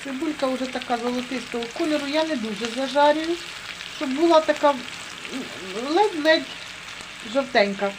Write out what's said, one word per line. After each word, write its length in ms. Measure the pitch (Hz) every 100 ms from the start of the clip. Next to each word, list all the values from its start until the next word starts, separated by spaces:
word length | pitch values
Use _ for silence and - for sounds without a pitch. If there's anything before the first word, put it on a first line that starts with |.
цибулька 420 | 277 262 311 294 262
вже 200 | 254 254
така 300 | 254 254 240
золотистого 640 | 240 247 247 254 - 240 233 -
кольору, 280 | 330 294 277
я 180 | 302
не 120 | 320 285
дуже 300 | 220 190 226 226
зажарюю, 600 | 269 277 294 302 320 339 - - - - - -
щоб 120 | 285
була 320 | 262 339 320
така, 300 | 311 302 285
м, 80 | 262 - - - - - 262 214 - 185 190 262
ледь-ледь 580 | 339 415 339 302 269 269 - - - - - - - 220
жовтенька. 600 | 254 254 240 202 196 202